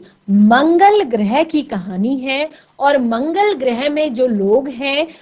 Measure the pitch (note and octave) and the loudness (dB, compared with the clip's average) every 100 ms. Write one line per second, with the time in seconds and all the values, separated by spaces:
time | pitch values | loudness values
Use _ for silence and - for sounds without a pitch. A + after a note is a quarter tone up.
0 | - _ - G3+ G#3 B3 D#4 E4+ G4+ G#4 | -10 _ 0 4 4 4 4 4 4 4
1 | C#4+ G#3+ G#3 C4 D#4+ D4+ - G3+ F#3 F#3 | 0 -2 0 0 0 -2 -4 -8 -8 -4
2 | A3+ C4+ C4 C4+ D#4 - _ - C#4 C#4+ | -4 -4 -4 -4 -6 -10 _ -2 0 2
3 | A#3 A3+ D4+ F4 G#4 D4+ B3+ A#3 C#4+ D4 | 0 -2 -2 0 0 0 -2 -2 -2 -2
4 | D4+ A#3 B3+ G#3 G3 A#3+ C#4 A#3+ C#4 C#4+ | -2 0 -2 0 2 0 0 -8 -4 -4
5 | D#4+ - | -4 -8